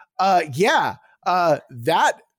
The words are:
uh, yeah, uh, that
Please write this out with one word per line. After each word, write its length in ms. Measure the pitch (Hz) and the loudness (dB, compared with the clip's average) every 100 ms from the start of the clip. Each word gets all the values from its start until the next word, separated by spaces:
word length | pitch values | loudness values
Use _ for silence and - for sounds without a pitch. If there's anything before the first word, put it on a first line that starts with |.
| _ - | _ -2
uh, 220 | 190 180 156 | 0 0 0
yeah, 420 | 131 226 311 165 - _ _ | -2 0 0 -2 -6 _ _
uh, 340 | 190 180 170 139 - | -4 0 2 0 -4
that 500 | 123 123 180 294 - _ | -8 -2 0 0 -2 _